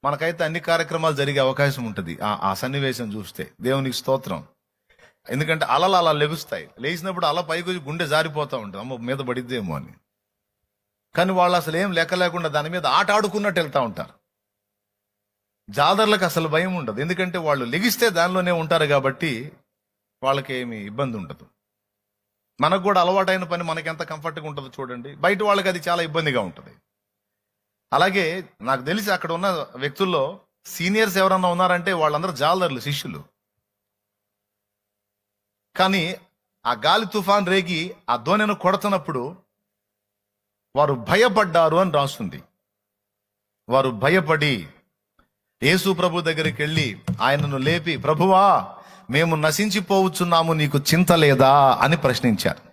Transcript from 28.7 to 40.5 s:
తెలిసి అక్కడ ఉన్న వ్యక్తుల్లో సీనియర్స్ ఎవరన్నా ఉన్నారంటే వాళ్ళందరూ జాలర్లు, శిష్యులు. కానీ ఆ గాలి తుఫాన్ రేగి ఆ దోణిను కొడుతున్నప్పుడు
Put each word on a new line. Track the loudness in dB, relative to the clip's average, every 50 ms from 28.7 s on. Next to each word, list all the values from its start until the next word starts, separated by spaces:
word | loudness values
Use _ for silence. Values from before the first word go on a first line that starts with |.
| -2 -2 0
తెలిసి | -2 -4 -2 0 -2
అక్కడ | -2 -2 -2 -4 -4
ఉన్న | -2 0 -2 -2 -2 -4 -8 -10
వ్యక్తుల్లో | -8 -8 -8 -2 -2 -2 0 0 0 -2 -2 -6 -12 _ _ _ _ _
సీనియర్స్ | -16 -10 -6 -4 0 2 2 2 2 4
ఎవరన్నా | 2 4 4 4 2 2 0
ఉన్నారంటే | 2 2 2 2 2 0 0 -2 0
వాళ్ళందరూ | 2 2 2 0 0 -2 -4 -4
జాలర్లు, | 0 2 2 2 2 0 -2 -2 -4
శిష్యులు. | -4 -4 -6 -6 -6 -10 -12 -14 -16 _ _ _ _ _ _ _ _ _ _ _ _ _ _ _ _ _ _ _ _ _ _ _ _ _ _ _ _ _ _ _ _ _ _ _ _ _ _ _ _ _ _ _ _ _ _ _ _ _ _
కానీ | 0 2 2 2 0 -2 -2 -6 -10 _ _ _ _ _ _ _ _ _
ఆ | -4 -4
గాలి | 0 2 2 2 2 2
తుఫాన్ | -2 -4 -4 0 2 2 2 2
రేగి | 2 0 0 0 0 -2 -4 -4 -6 -10 -16 _ -4
ఆ | -4
దోణిను | -2 0 0 0 2 2 0 -2
కొడుతున్నప్పుడు | 0 0 0 0 2 0 0 -2 -2 -2 -4 -6 -6 -6 -8 -10 -14 _ _ _ _ _ _ _ _ _ _ _ _ _ _ _ _ _ _ _ _ _ _